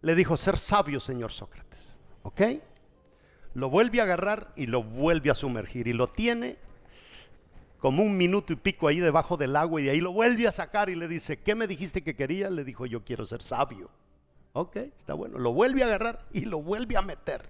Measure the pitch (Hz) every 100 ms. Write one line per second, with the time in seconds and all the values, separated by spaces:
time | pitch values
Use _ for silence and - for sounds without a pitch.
0 | 156 165 156 160 - 196 - 202 170 139
1 | - 127 113 - 101 - - - - -
2 | - - - - 208 285 - - _ _
3 | _ _ _ _ - - 131 151 240 240
4 | 214 175 190 214 - - 127 123 110 113
5 | 151 165 147 131 143 120 101 127 113 117
6 | 123 - 233 233 247 - - - - -
7 | - - - - - - - - 135 139
8 | 214 196 175 196 - 160 - - 156 156
9 | 170 151 156 175 135 143 165 160 139 143
10 | 180 185 233 233 233 - 165 208 202 175
11 | 170 165 - 147 - 214 220 180 175 190
12 | 175 139 135 180 196 175 135 117 127 117
13 | - 120 104 117 - 123 139 98 90 _
14 | _ _ _ _ _ 127 180 - 269 -
15 | - 78 - - 120 127 240 262 247 202
16 | 226 233 - - 220 170 151 208 240 220
17 | 190 156 - 131 -